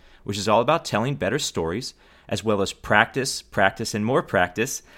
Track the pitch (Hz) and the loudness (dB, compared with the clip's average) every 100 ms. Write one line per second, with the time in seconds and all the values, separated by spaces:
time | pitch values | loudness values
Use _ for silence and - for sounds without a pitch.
0 | - - - 101 98 107 123 165 - 107 | -20 -16 -10 -6 2 2 4 0 0 -2
1 | 127 143 92 139 - - 82 98 131 - | -2 -2 -2 -2 -4 -4 -4 -4 -8 -16
2 | _ _ - 104 104 104 92 - - 107 | _ _ -8 -4 -2 0 -2 -4 2 4
3 | 110 139 131 - - - 98 - 113 107 | 4 0 -6 -8 -6 2 2 2 -6 -4
4 | 107 147 - 98 90 - 127 - - | 0 0 0 0 0 0 -4 -6 -14